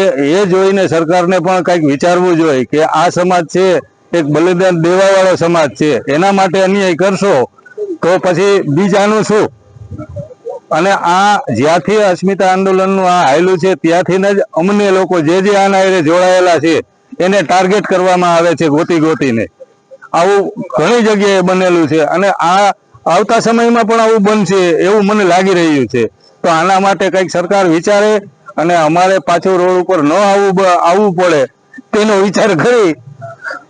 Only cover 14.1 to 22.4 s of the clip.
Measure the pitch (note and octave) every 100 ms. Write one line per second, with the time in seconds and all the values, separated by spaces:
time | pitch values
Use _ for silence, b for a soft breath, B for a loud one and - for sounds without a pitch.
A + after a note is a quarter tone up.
14.1 | F#3+ G3 G3 - D#3+ F#3 G#3 G3+ F#3+ F3+
15.1 | F3+ D3+ F#3 G3 G3+ G3 G3 F#3+ F#3 D3+
16.1 | F3 F#3 F#3 F3+ D#3+ E3 C#3 - _ _
17.1 | - F3+ G3+ D3 F3+ F#3 G#3 - F#3 F#3
18.1 | F3+ F3 E3+ E3+ D#3 E3 D3 E3+ E3+ D#3
19.1 | D#3+ C#3 A2+ G2 - - _ _ - -
20.1 | E3 F#3 G3+ E3+ A#3+ G3 - E3 A#3+ A3
21.1 | G#3 G3+ G3 F3+ F#3 F#3 F3 D3 D#3 D3
22.1 | E3+ G3 -